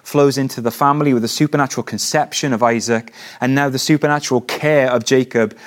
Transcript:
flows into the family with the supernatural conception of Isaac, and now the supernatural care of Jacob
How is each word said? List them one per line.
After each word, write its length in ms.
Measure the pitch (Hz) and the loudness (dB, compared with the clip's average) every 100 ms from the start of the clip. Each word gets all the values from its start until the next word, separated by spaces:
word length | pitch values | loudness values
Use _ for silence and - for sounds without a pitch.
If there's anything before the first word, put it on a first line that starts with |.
flows 340 | - 147 143 135 | -4 2 2 2
into 220 | 135 - | -4 -4
the 120 | 117 | -4
family 420 | - 143 147 147 | 0 0 2 2
with 80 | 123 | 0
the 80 | 110 | 0
supernatural 540 | - 151 147 135 - | -2 0 0 -2 -4
conception 680 | - 107 - 156 143 - 147 | -8 -6 -4 -2 -2 -4 -4
of 100 | 117 | 0
Isaac, 520 | 120 117 113 113 113 - - - | 2 0 0 -2 -4 -16 -20 -6
and 160 | 127 135 | -2 0
now 140 | 143 | 0
the 100 | 131 | -2
supernatural 600 | - 151 151 147 - 127 | 0 2 2 0 0 -2
care 500 | - - 151 151 131 | -2 -4 0 2 2
of 140 | 123 117 | 0 2
Jacob 520 | 131 127 117 107 - | 2 2 0 -2 -4